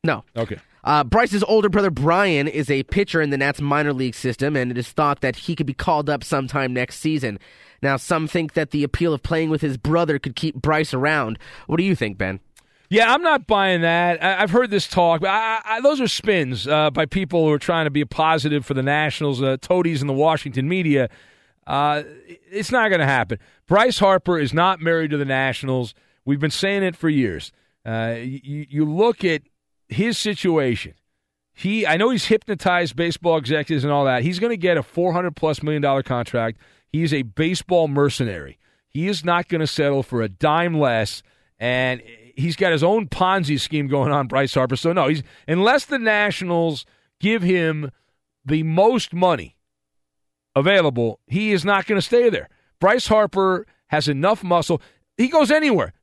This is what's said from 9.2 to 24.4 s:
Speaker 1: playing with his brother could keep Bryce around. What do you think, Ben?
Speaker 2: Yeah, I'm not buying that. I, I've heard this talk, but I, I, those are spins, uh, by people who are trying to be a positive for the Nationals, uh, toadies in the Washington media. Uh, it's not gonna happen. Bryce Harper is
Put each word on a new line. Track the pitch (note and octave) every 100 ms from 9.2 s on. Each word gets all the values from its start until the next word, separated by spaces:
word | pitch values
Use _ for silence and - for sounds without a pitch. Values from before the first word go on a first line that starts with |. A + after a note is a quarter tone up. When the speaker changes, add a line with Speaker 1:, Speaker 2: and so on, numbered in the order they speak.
Speaker 1:
playing | - D#3+ D#3+
with | D#3
his | D#3 C3
brother | D3 E3 E3 C#3+
could | C#3 A#2+
keep | D#3+
Bryce | C#3+ D3 D#3 D3
around. | C3 C#3 D#3 A#2 A2 - - -
What | D#3+
do |
you | F#3+ E3+
think, | A2 F#2+
Ben? | F#2+ F#2+ _ _ _ _ _
Speaker 2:
Yeah, | G#3 A3+
I'm | C4+
not | F4 D4 -
buying | G#3 G3 F3+
that. | E3 E3+ F3 E3+
I, | E3+ F#3+
I've | G3+
heard | G#3+ B3
this | G3+ -
talk, | F#3 E3+ E3
but | F#3+
I, | G3+ A3 A3
I, | G#3+ A3+
those | C4+ D4
are | A#3+
spins, | - - G3 C3+ B2 A2+
uh, | D3+ D3+
by | C3+ D#3
people | G3 F3+ F3
who | D#3
are | D3
trying | - E3+ D#3
to |
be | C#3+
a | C#3+
positive | - D#3 D#3+ C#3+ D3
for | B2+
the | C3+
Nationals, | C3 D3 D3+ - D3 B2+
uh, | C3+ C3+
toadies | - F3+ E3+ D#3
in | C#3+
the |
Washington | C3+ D#3 D#3 D3 A#2+ C3+
media. | F#3 E3 C#3+ A#2+ - _ _ _ _ -
Uh, | C#3 D3 D3 D3 D3+ - F3 _
it's | G3 G#3+
not | B3+ A3
gonna | F#3
happen. | C#3 C3+ A2 A2 _ _ _
Bryce | F#3+ B3 -
Harper | G3+ F#3+ -
is | F3